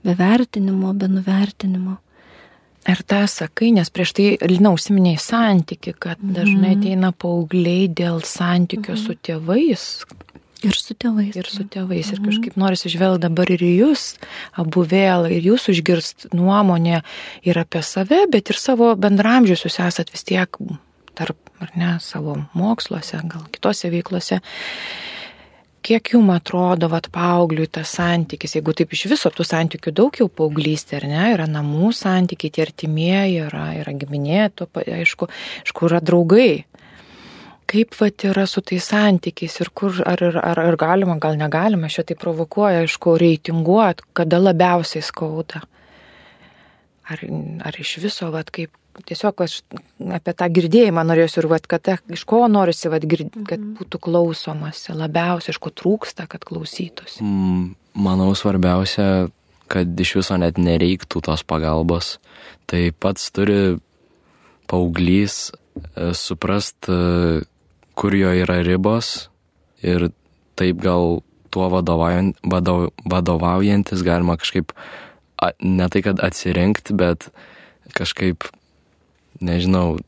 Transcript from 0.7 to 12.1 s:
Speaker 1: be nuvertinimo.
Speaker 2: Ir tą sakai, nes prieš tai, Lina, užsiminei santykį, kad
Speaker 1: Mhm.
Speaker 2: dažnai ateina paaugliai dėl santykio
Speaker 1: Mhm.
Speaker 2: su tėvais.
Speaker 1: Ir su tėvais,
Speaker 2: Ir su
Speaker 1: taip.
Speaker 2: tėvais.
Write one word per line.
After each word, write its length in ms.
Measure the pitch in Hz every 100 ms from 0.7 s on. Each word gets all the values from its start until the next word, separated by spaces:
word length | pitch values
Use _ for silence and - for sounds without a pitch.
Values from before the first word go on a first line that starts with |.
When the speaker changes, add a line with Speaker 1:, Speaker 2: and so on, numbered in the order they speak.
| 190 190 196
Speaker 1:
be 100 | 190
nuvertinimo. 880 | 190 190 190 202 - 196 185 185 190 _ _ _ - - _ _ _ -
Speaker 2:
Ir 140 | 180
tą 220 | - 202 202
sakai, 440 | - 160 - 226
nes 180 | 214 160
prieš 220 | - 175
tai, 240 | - 202 - 175
Lina, 220 | 180 208
užsiminei 480 | 170 - 196 180 156
santykį, 760 | - 226 226 190 156 175 - -
kad 200 | 175 170
Speaker 1:
Mhm. 100 | 196
Speaker 2:
dažnai 420 | 185 202 196 190 202
ateina 360 | 202 190 185
paaugliai 760 | 180 175 175 160 185 170 180 190
dėl 340 | 165 175 165
santykio 680 | - - 175 175 175 220 208
Speaker 1:
Mhm. 20 | 220
Speaker 2:
su 160 | 214
tėvais. 880 | - - 160 160 214 320 - - - - - - - _ -
Speaker 1:
Ir 100 | 208
su 200 | - -
tėvais, 420 | 226 240 214 202 185
Speaker 2:
Ir 80 | 180
su 180 | 202
Speaker 1:
taip. 60 | 202
Speaker 2:
tėvais. 420 | 196 185 175 160